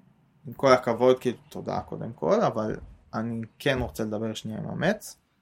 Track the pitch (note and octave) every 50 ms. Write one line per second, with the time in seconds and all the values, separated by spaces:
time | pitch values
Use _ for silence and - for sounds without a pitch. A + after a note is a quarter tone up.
0 | _ _ _ _ _ _ _ _ - B2 A#2 - - C3+ B2+ B2 - A#2+ A#2 A#2
1 | B2+ B2+ B2+ B2+ - B2 G#2+ - - _ - F#2+ - G2+ F#2+ F#2+ G2 - G#2 G#2+
2 | G#2 A2 A#2+ - - D#3 G3 A#3+ G3 C#3+ A#2 A2+ G#2+ A2 - - - - - -
3 | _ _ - A2+ A2+ A#2 A#2 A2+ A2 - _ - - C#3+ C3+ B2+ B2 A2+ - -
4 | A#2 G#2+ G#2+ G#2+ A2 A2 A2 - - A2+ G#2+ G#2+ G#2+ - - - C3+ F3+ G#3+ -
5 | - - - - _ _ _ _